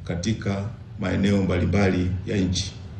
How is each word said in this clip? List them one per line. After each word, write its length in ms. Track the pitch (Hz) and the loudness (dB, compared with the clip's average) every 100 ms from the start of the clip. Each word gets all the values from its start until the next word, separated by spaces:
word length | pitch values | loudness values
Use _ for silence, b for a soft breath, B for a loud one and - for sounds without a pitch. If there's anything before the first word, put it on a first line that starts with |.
katika 600 | - 87 110 110 107 98 101 - - - | -4 -4 -2 -2 -2 -2 -4 -8 -14 -6
maeneo 420 | - 95 98 101 | -2 2 4 4
mbalimbali 720 | 90 90 90 98 98 90 90 92 - | 4 2 2 4 4 4 0 -2 -2
ya 100 | 104 | 0
nchi. 360 | 90 90 - - - | 2 0 -4 -8 -14